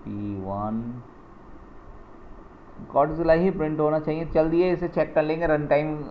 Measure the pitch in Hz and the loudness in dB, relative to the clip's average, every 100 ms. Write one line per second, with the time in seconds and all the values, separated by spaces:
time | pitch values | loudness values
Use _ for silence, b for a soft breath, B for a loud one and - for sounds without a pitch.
0 | 110 104 104 98 95 101 107 113 117 120 | -10 -8 -6 -6 -6 -4 -4 -4 -6 -10
1 | 113 - - - - - - - - - | -14 -20 -20 -20 -20 -18 -18 -18 -18 -18
2 | - - - - - - - - - 135 | -18 -18 -18 -18 -18 -20 -20 -16 -2 2
3 | 151 156 165 160 190 190 156 151 151 156 | 2 2 4 4 4 2 -2 2 2 2
4 | 156 156 156 160 160 170 185 170 170 170 | 0 -4 0 2 4 4 4 2 0 0
5 | 151 156 151 160 170 151 147 147 156 151 | 0 2 2 2 2 2 4 2 2 -4
6 | 143 | -4